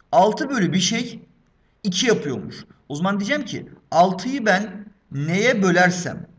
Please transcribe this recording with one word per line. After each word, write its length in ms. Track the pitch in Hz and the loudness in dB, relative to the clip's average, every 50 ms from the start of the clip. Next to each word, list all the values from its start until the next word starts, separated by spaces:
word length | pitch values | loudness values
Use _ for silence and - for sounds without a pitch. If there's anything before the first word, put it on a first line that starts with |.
| _ _ | _ _
Altı 380 | 143 170 196 220 - - 311 262 | 4 4 6 4 4 0 -2 -2
bölü 220 | 277 226 175 147 | 0 0 0 2
bir 80 | 143 190 | 2 0
şey 480 | - - 226 226 - - - - - - _ _ _ _ _ _ _ _ _ _ | 0 0 0 -2 -4 -6 -10 -16 -18 -20 _ _ _ _ _ _ _ _ _ _
iki 240 | - 196 180 - 254 | -6 -4 -2 0 2
yapıyormuş. 580 | 233 208 - - 139 120 101 - - - - - - _ _ _ - | 2 2 2 0 -4 -6 -6 -8 -12 -14 -16 -20 -20 _ _ _ -10
O 60 | 147 | -6
zaman 260 | 151 180 196 202 202 | -2 -2 0 0 -2
diyeceğim 240 | 202 214 285 294 240 | -2 -2 -2 -4 -4
ki 240 | - - - - - - - _ _ | -6 -10 -12 -12 -14 -20 -20 _ _
altıyı 560 | - 165 180 190 185 - - 254 277 285 214 | 4 4 4 4 2 -2 -6 -6 -4 -2 0
ben 400 | 214 185 196 214 202 - - - - - _ _ _ | 2 2 0 0 -4 -10 -14 -16 -18 -20 _ _ _
neye 500 | 135 139 147 165 175 196 226 254 254 202 | -8 -6 -4 -2 0 2 2 2 2 2
bölersem, 640 | 190 180 170 175 180 175 175 - - 127 - - - - - | 2 4 4 4 4 4 2 -2 -6 -8 -10 -10 -14 -16 -16